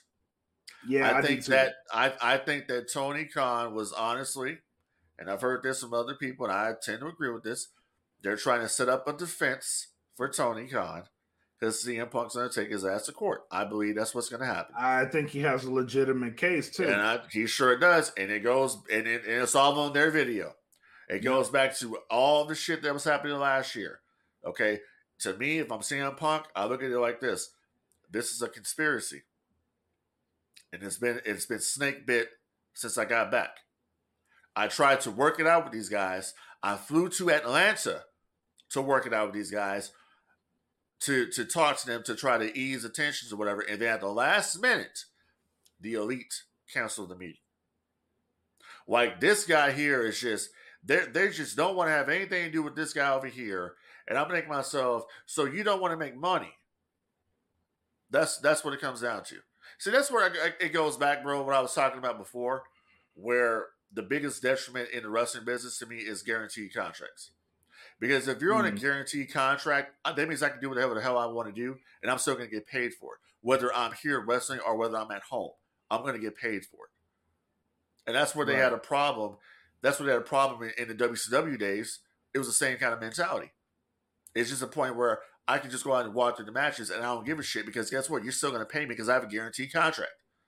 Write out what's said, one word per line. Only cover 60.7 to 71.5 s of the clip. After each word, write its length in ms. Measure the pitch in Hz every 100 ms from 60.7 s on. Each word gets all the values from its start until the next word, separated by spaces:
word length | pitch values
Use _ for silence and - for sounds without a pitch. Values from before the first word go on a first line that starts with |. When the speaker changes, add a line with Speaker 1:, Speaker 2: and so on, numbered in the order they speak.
Speaker 2:
goes 240 | 165 156 139
back, 260 | 143 143
bro, 200 | 139 143
what 120 | 135
I 60 | 135
was 140 | 127
talking 240 | 156 135 131
about 200 | 127 107
before, 460 | - 123 123 131 - _ _ _ _
where 520 | 90 110 123 117 113 - _ _
the 100 | 110
biggest 400 | 95 143 143 -
detriment 480 | 131 135 - 123 120
in 120 | 120
the 80 | 110
wrestling 340 | 113 120 123
business 340 | 117 123 120 -
to 80 | 117
me 120 | 117
is 240 | 107 98
guaranteed 520 | 117 113 104 113 98
contracts. 560 | 117 87 - - - - _ _ _ _ - - _
Because 280 | 120 139 127
if 120 | 117
you're 140 | 170
on 100 | 220 196
a 40 |
Speaker 1:
Mm. 100 | 101
Speaker 2:
guaranteed 520 | 139 139 135 147 131
contract, 600 | 143 135 139 156 143 139 -
uh, 80 | 151
that 160 | 143 160
means 140 | 139
I 60 | 143
can 120 | 123
do 80 | 135
whatever 260 | 123 127
the 60 | 110
hell 160 | 127 123
I 80 | 117
wanna 260 | 117 110